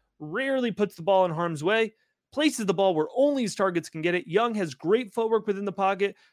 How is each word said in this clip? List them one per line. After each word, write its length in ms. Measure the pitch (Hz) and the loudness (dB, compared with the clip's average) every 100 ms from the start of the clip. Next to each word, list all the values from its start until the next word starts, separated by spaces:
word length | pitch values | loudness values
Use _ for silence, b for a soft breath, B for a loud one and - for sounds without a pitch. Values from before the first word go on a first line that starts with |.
| _ - | _ -16
rarely 540 | 151 202 269 262 240 | -8 -4 0 0 0
puts 240 | 196 208 - | -2 -4 -2
the 60 | |
ball 220 | 170 190 | 2 4
in 60 | 180 | 4
harm's 320 | 160 175 151 | 0 -2 -2
way, 320 | 165 220 220 _ _ _ _ | 0 2 0 _ _ _ _
places 340 | 277 302 240 196 | 0 0 0 -2
the 80 | |
ball 200 | 175 196 | 2 2
where 120 | 156 156 | 2 -2
only 280 | - 285 277 | 2 2 2
his 120 | 208 | -2
targets 340 | - 196 170 - | 0 0 0 -6
can 140 | 160 | -4
get 120 | 170 | -2
it. 120 | 175 - | -2 0
Young 280 | 185 240 | 0 0
has 200 | 214 165 | -2 -6
great 380 | 127 160 226 220 | -4 0 0 0
footwork 340 | 233 226 220 214 | -4 0 0 -2
within 180 | 196 | -4
the 80 | 202 | -4
pocket, 440 | 202 190 190 196 b b | -2 -2 0 -4 b b